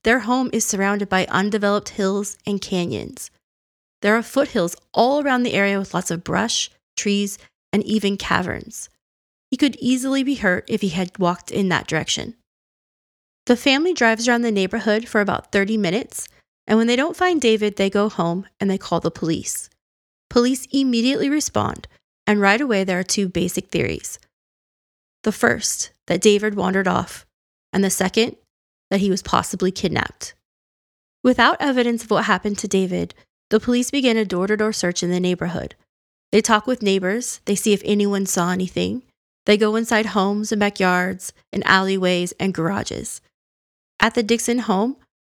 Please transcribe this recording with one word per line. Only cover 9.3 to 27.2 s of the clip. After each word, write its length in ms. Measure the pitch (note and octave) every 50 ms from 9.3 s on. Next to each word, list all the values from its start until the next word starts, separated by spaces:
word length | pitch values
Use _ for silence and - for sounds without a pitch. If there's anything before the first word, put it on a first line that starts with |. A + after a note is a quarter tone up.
| _ _ _ _
He 60 | B3+
could 180 | - D4+ C4+ - -
easily 440 | - A#3+ C4 B3 B3+ C4+ C4+ C4+ B3+
be 120 | C#4 C4+
hurt 300 | A3 G#3+ F#3 F3+ - -
if 140 | - A3 G3+
he 80 | G#3 F#3
had 300 | D#3 F#3 F3+ F3+ - -
walked 320 | F3+ F3 F3+ - - -
in 180 | - - G3 F#3
that 160 | D#3+ - -
direction. 480 | - D#3+ D#3 D#3 - - - - A#3 - _ _ _ _ _ _ _ _ _ _ _ _ _ _ _ _ _ _ _ _ _ _
The 100 | - B3
family 380 | A#3 - C#4+ C4+ C#4+ E4 F#4 E4
drives 340 | - A#3+ A3+ A3+ A3 A#3
around 140 | B3 A#3+ A#3
the 100 | A#3+ A#3
neighborhood 560 | G#3 G3 F#3 F#3 - A#3 - A3 G#3 A3 A#3+
for 140 | - - G#3+
about 300 | G3+ G3+ - - - _
thirty 260 | - G3 G3 G3+ A3
minutes, 500 | G#3+ G3+ E3 F3+ B3 - - - - - - - _ _ _ _ _ _
and 140 | - G#3+ A3+
when 80 | A3+
they 80 | A#3 A#3+
don't 200 | B3+ C#4+ F4 D#4+
find 240 | - F4+ F#4 F4 D4
David, 360 | B3 A3+ A3 G#3 G#3+ G#3 G3+
they 140 | - G3 G3
go 200 | G3 G3+ G#3 G#3+
home 380 | - - E3+ E3+ E3+ F#3+ G3 - _ _
and 80 | G3+
they 120 | G3 F#3+ G3+
call 200 | - - - E3+
the 120 | - E3
police. 580 | - - E3+ E3 D#3+ - - - - - - - _ _ _ _ _ _ _ _ _ _ _
Police 380 | _ - A#3+ A#3+ B3+ C4+ B3+ - -
immediately 580 | - C#4 C4+ B3+ A#3+ A#3 A3+ C4 C#4 - C#4 C#4
respond, 580 | D4 D4+ - - - G#2 - - - - - - _ _ _ _ _ _ _
and 160 | G#3 G#3 G#3
right 180 | G3 G3 G#3 A#3
away 240 | D4 B3+ G#3+ F#3+ F#3+
there 140 | F#3+ F3+
are 60 | F3+ F#3
two 260 | - - G#3 G3 F3+
basic 400 | - E3+ E3+ F3 - F#3 - _
theories. 480 | - E3+ B2 E2+ D#2 - - - - - _ _ _ _ _ _ _ _ _ _ _ _ _ _ _ _ _ _ _ _
The 100 | - A3
first, 600 | - - A#3 A#3 A#3+ A3+ - - - - - - _ _ _
that 140 | - F3 F#3+
David 340 | - G#3+ G3+ G3+ G#3+ G#3+ G3+
wandered 320 | G3+ F3+ F#3 F#3+ G3 F#3
off, 400 | F3+ F3+ - - - - -